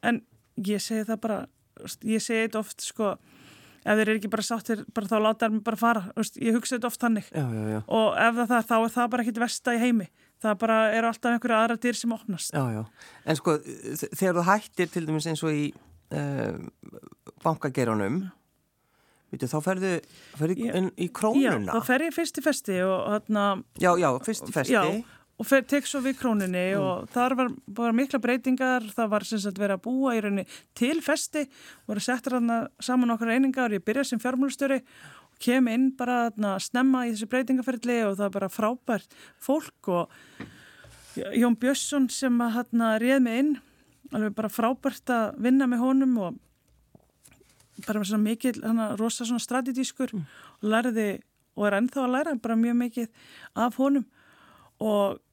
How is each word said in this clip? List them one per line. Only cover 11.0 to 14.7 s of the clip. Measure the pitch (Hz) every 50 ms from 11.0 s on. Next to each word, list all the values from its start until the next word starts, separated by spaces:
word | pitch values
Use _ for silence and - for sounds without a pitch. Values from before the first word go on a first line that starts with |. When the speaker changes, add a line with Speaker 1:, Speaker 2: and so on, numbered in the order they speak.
| 226 233
Speaker 1:
alltaf | 226 - - 240
einhverja | 240 233 233 240 233 214
aðrar | 220 233 233 220
dyr | - 247 233
sem | - - 233
opnast. | 226 220 - - 190 160 - - -
Speaker 2:
Já, | 156 131 123
já. | 113 107 113 110 _ - - - - -
En | - - 160 147
sko, | - 180 156
þ-, | 151 - 139 127 113 - 113 131 156 - -
þegar | - - 190 185 170
þú | 175 170
hættir | 180 196 214 - -